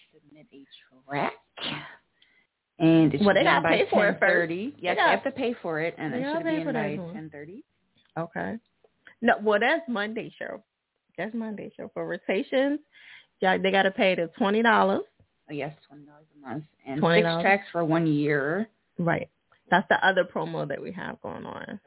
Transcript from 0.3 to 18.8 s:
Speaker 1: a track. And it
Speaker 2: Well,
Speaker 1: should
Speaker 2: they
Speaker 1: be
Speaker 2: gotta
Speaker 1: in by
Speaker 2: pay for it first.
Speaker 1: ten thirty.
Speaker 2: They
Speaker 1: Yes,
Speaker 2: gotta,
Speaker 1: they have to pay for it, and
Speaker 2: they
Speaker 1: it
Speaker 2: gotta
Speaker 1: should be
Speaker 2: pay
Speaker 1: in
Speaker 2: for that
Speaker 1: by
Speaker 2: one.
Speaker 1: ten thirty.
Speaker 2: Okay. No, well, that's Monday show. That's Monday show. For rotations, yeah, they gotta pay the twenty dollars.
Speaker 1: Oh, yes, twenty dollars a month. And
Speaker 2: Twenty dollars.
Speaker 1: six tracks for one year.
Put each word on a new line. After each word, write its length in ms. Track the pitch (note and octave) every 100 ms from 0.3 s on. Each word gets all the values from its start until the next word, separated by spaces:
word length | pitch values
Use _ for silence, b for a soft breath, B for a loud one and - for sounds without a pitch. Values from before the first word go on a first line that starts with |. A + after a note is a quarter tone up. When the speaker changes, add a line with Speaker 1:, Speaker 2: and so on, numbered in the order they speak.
| - _
Speaker 1:
a 140 | C#3 C#3 - _ C3 C3+
track. 260 | C#3+ C3+ - _ - B B B B _ _ _ _ _ _ _ -
And 340 | E3 E3 D#3
it 60 | D3
Speaker 2:
Well, 100 | G3+
Speaker 1:
should 60 | F#3+
Speaker 2:
they 40 |
Speaker 1:
be 40 | F3
Speaker 2:
gotta 120 | C#3
Speaker 1:
in 60 |
by 60 | E3
Speaker 2:
pay 200 | - G4
for 180 | - G#3
it 40 |
first. 60 | G3
Speaker 1:
ten 100 | G3
thirty. 400 | F3 E3 E3+ A#3+
Speaker 2:
They 60 | -
Speaker 1:
Yes, 140 | F3 F3+
Speaker 2:
gotta, 120 | E4+
Speaker 1:
they 40 | G3
have 80 |
to 80 | C4+
pay 220 | - A#3 A#3+
for 180 | F3+ D#3
it, 140 | E3 -
and 160 | D#3
Speaker 2:
they 60 | B3
Speaker 1:
it 20 |
Speaker 2:
gotta 140 | C4+ D#4+
Speaker 1:
should 40 | E4
be 40 |
Speaker 2:
pay 60 | D#4+
Speaker 1:
in 20 | D#4+
Speaker 2:
for 60 |
that 220 | B3 G#3 G3
Speaker 1:
by 60 |
Speaker 2:
one. 100 | E3+
Speaker 1:
ten 160 | F3 D#3
thirty. 340 | D3+ D3+ G#3+ - _ _ _ _ -
Speaker 2:
Okay. 400 | E3+ F3 F3 A3+ - _ _ _ B -
No, 120 | A#3 -
well, 180 | G#3+ G#3
that's 280 | A#3 E4 E4
Monday 440 | G#3+ G#3 A3+ - -
show. 240 | - - - _ _ _ _ -
That's 160 | G#3
Monday 380 | A#3 A3 G3+ - -
show. 160 | -
For 140 | - E3
rotations, 720 | F3 - G3 C#4 C4 C#4 D4 - B B B B _
yeah, 160 | F#3+ F#3
they 140 | F#3+
gotta 200 | G3 F#3+
pay 240 | F#3+ G3 F3+
the 140 | E3 -
twenty 240 | G3 G#3
dollars. 400 | A#3 G#3+ F#3+ G#3 G#4 _ _ _ -
Speaker 1:
Oh, 40 |
yes, 220 | D3 C#3 D3+ _
twenty 180 | D3 C#3+
dollars 200 | D3 D#3+ _
a 100 | C3+
month. 160 | C#3+ D3+ _ C3
And 140 | C#3
Speaker 2:
Twenty 200 | E3 E3+
dollars. 180 | E3+ E3
Speaker 1:
six 40 |
tracks 220 | F#3 G3 G3+
for 120 | E3+
one 240 | E3 E3 E3
year. 640 | D3 D3 D3 C#3 F3+ A3+ _